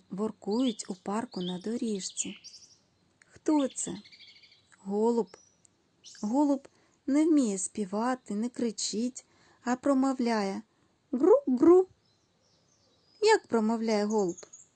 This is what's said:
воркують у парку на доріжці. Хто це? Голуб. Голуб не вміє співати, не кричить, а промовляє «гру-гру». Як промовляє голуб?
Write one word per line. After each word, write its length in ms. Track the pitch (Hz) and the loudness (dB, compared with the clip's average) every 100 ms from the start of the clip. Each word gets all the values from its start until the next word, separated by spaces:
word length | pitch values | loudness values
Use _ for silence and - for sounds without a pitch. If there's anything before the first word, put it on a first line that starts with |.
| - | -8
воркують 760 | 185 214 - - 220 262 196 - | -6 -6 -6 -4 -2 -2 -4 -10
у 60 | |
парку 460 | 185 - 214 247 - | -10 -6 -6 -6 -8
на 180 | 180 180 | -6 -6
доріжці. 800 | 208 240 226 202 - - - 202 - - - _ _ _ _ _ _ | -6 -6 -4 -6 -6 -10 -10 -12 -18 -20 -20 _ _ _ _ _ _
Хто 360 | - - 302 262 | -8 0 0 0
це? 280 | - - 202 - - - - - _ _ - | -4 -10 -10 -14 -20 -20 -20 -20 _ _ -16
Голуб. 500 | 196 202 226 233 185 - _ _ _ _ _ _ - - | -6 -2 0 0 -2 -8 _ _ _ _ _ _ -20 -8
Голуб 480 | 208 262 294 269 - _ _ _ - | -2 2 2 0 -6 _ _ _ -2
не 180 | 285 | 2
вміє 340 | 320 302 233 190 | 4 4 2 -2
співати, 760 | - - 190 202 240 254 - | -6 -6 -6 -4 -4 -4 -6
не 140 | 208 240 | -6 -6
кричить, 760 | - 233 208 - 196 247 - - _ _ _ | -4 -6 -4 -6 -4 -4 -6 -18 _ _ _
а 120 | 247 247 | -6 -2
промовляє 840 | 285 269 269 262 233 220 196 202 - _ _ _ _ | 0 2 0 0 -2 0 -2 -6 -12 _ _ _ _
«гру-гру». 720 | 247 330 523 392 247 330 370 381 _ _ _ _ _ _ _ _ _ _ _ _ - | 0 4 4 4 4 8 8 4 _ _ _ _ _ _ _ _ _ _ _ _ 0
Як 260 | 427 427 - | 4 4 2
промовляє 580 | 233 214 226 226 214 | 0 0 0 0 0
голуб? 320 | 208 214 185 170 - - - | 0 0 0 -4 -14 -20 -20